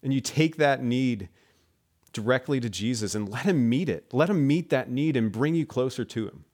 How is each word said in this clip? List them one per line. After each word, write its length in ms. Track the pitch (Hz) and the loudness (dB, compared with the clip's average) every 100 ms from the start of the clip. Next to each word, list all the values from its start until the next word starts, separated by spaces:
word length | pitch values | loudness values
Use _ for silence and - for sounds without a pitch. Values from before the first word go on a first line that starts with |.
And 120 | - | 0
you 60 | 135 | -2
take 360 | - - 156 156 | 0 2 2 4
that 260 | 147 135 | 2 2
need 460 | 127 123 131 113 92 _ _ _ _ _ _ _ _ | 0 2 0 -2 -8 _ _ _ _ _ _ _ _
directly 480 | - 107 127 - 135 | -6 0 0 2 -2
to 100 | 117 | -2
Jesus 440 | 92 107 120 104 | -4 -4 -2 -2
and 140 | 107 101 | -4 -4
let 160 | 117 | -2
him 240 | 165 175 117 | 0 2 4
meet 200 | 127 175 | 2 0
it. 260 | 80 _ | -4 _
Let 160 | 127 170 | 0 2
him 160 | 196 139 | 2 2
meet 240 | 160 165 | 2 2
that 180 | 135 123 | -2 0
need 280 | 123 156 131 | -2 0 2
and 160 | 110 | 0
bring 220 | 104 143 | 0 0
you 120 | 165 151 | 0 -2
closer 380 | - 131 - | -2 -4 -4
to 240 | 113 117 107 | -6 -6 -8
him. 160 | - - | -10 -20